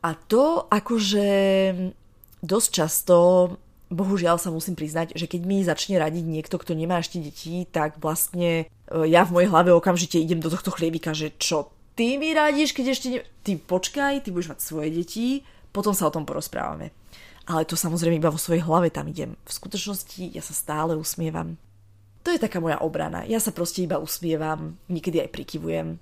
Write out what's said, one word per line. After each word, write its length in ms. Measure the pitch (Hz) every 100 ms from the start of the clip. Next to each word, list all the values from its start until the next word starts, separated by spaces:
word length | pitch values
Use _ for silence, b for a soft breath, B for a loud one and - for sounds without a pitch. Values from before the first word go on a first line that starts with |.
A 80 | 170
to 560 | 160 - 226 294 330 -
akože 600 | 208 - 233 196 202 202 196 196 190 190 180 185 - - _ - -
dosť 240 | 165 190 -
často, 480 | - 160 - - 175 175 180 180 175 - - -
bohužiaľ 480 | 170 190 196 170 170
sa 80 | 185
musím 260 | 160 165
priznať, 400 | 175 151 156 165
že 140 | - 170
keď 120 | 180
mi 180 | 175 196
začne 380 | 180 151 - 185
radiť 240 | 156 165
niekto, 320 | 165 156 156 175
kto 160 | -
nemá 260 | 160 165 175
ešte 220 | 165 175
deti, 480 | 147 - 160 175 180
tak 320 | 170 151 156
vlastne, 680 | 156 165 - 180 175 165 160
e, 380 | - - 165 160
ja 220 | 170 175
v 40 | 175
mojej 120 | 185
hlave 180 | 165 180 170
okamžite 400 | 190 175 170 170
idem 240 | 160 165
do 80 | 160
tohto 240 | 175 -
chliebika, 400 | - 165 160 165
že 240 | 156 156 -
čo 340 | - 156 - - -
ty 220 | - 233 277
mi 160 | 311
radíš, 400 | 311 302 285 302
keď 120 | - 254
ešte 200 | 262 254
ne-, 140 | 247 - -
ty 160 | - 175
počkaj, 640 | - 185 185 285 277 277
ty 80 | 220
budeš 240 | 175 165 143
mať 40 |
svoje 240 | - 156 151
deti, 360 | 160 170 214 240 269 b b b
potom 220 | 196 202
sa 160 | 196 160
o 60 |
tom 100 | 160
porozprávame. 680 | 143 - - - - 156 156 - B B B B
Ale 240 | - 165 160
to 80 | 165
samozrejme 400 | 175 170 165 165
iba 140 | 160
vo 80 | 156
svojej 240 | - 165
hlave 240 | 165 165 170
tam 180 | - 147
idem. 240 | 151 131 110
V 80 | -
skutočnosti 800 | - - 202 202 196 - - 180
ja 100 | -
sa 120 | -
stále 400 | 151 - 151 160
usmievam. 640 | 160 156 - 165 160 165 165 - - - - _ -
To 80 | -
je 80 | 349
taká 240 | 214 180
moja 160 | 165 151
obrana. 480 | 165 160 156 165 -
Ja 160 | 226
sa 80 | 220
proste 320 | - 170 -
iba 160 | 175 156
usmievam, 800 | 156 - 170 160 156 156 156 165 -
niekedy 400 | 175 185 165 143
aj 80 |
prikyvujem. 640 | 143 139 156 160 160 165 -